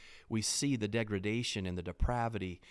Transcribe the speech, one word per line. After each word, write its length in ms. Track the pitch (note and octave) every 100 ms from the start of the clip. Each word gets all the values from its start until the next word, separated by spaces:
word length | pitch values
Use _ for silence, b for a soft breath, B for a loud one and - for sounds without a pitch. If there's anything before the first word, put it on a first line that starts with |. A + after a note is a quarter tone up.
| B B B
we 140 | A2+
see 340 | G#2 - C#3+ C3
the 120 | G#2+
degradation 800 | A2+ G#2+ G2+ G2+ A2+ A#2 G#2+ F#2
and 100 | F2+
the 60 |
depravity 800 | F2 F2 - B2 A#2 A2 F#2 E2+ -